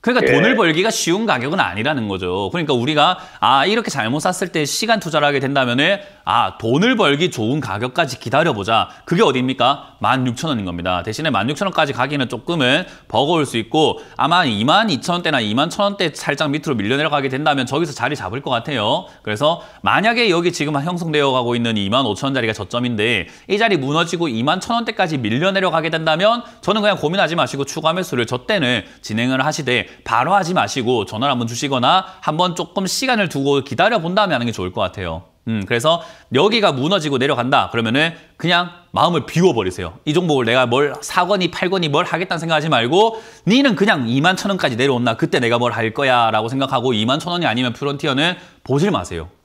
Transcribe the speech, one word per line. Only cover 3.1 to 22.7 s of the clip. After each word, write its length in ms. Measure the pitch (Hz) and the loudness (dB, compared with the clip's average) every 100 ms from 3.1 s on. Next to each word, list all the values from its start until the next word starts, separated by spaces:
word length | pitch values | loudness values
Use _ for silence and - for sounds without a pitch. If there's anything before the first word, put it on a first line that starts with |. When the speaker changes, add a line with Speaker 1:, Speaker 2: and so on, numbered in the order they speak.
| 180 - - | 0 -8 -2
Speaker 1:
아, 260 | 104 135 151 | 2 4 2
이렇게 240 | 220 214 | 0 -2
잘못 300 | 147 110 139 | -4 -2 -2
샀을 320 | 185 180 185 | -2 -2 -4
때 120 | 170 | -2
시간 360 | 143 - 220 220 | -2 -4 0 0
투자를 260 | 175 151 147 | 0 0 2
하게 140 | 143 | 0
된다면은, 600 | 135 139 127 120 156 196 - - | 0 0 0 2 2 0 -6 -12
아, 340 | - 107 104 - | -2 0 0 -2
돈을 380 | 110 131 220 254 | 0 2 2 4
벌기 340 | 180 143 175 | 2 2 0
좋은 300 | - 110 147 | 0 -2 -2
가격까지 600 | 113 98 123 - 160 123 | -2 -6 -6 -2 -2 -4
기다려보자. 680 | - 131 165 113 98 113 92 - | -2 0 2 0 0 0 0 -6
그게 180 | - 170 | -4 2
어디입니까? 760 | 214 127 127 131 120 143 - - | 4 4 -2 0 0 0 -6 -4
만 280 | 104 131 127 | 0 2 0
육천 240 | 120 160 | -4 -4
원인 140 | 127 | -4
겁니다. 380 | 95 85 87 90 | -4 -6 -2 -2
대신에 280 | 87 107 156 | -4 -4 -2
만 180 | 113 107 | -2 -2
육천 180 | 147 196 | -2 -4
원까지 260 | 175 151 | 0 -2
가기는 360 | 120 135 147 123 | 0 -2 -2 -4
조금은 560 | 120 - 170 127 143 180 - _ | -6 -6 0 2 2 -2 -14 _
버거울 380 | 110 143 170 143 | 0 2 2 0
수 100 | 117 | -2
있고 440 | 107 156 147 - - - | -2 2 2 0 -10 -4
아마 280 | 139 175 | 2 2
이만 460 | 165 104 113 175 220 | 2 0 2 2 2
이천 240 | 143 - | -2 -2
원대나 260 | 175 170 143 | -2 0 0
이만 300 | 107 110 160 | 0 0 -2
천 140 | 170 | 0
원대 260 | 202 202 175 | -2 0 -4
살짝 380 | - - 143 156 | -4 -4 -2 0
밑으로 240 | 147 160 | -2 -2
밀려 220 | 123 101 135 | -2 0 0
내려가게 320 | 151 143 139 | 0 0 -2
된다면 360 | 131 156 139 | -2 0 0
저기서 280 | 123 135 165 | 0 -2 -2
자리 220 | 127 120 | -2 -4
잡을 280 | 143 95 113 | -4 -6 -8
것 80 | 143 | -4
같아요. 560 | 123 113 139 104 147 180 - | -4 -2 -2 0 -2 -4 -14
그래서 400 | - 107 147 165 - - | -8 0 0 0 -6 -6
만약에 460 | 98 123 208 233 233 | 0 2 2 2 2
여기 240 | 170 175 | 2 0
지금 260 | 170 147 147 | -2 -2 -2
형성되어 540 | 147 180 165 151 139 | -2 -4 -2 2 2
가고 240 | 127 120 120 | 2 2 0
있는 200 | 117 110 | 0 0
이만 260 | 98 120 | 0 0
오천 240 | 131 98 139 | 0 -2 -2
원짜리가 240 | 135 113 | -2 -2
저점인데 760 | 107 98 | -2 -4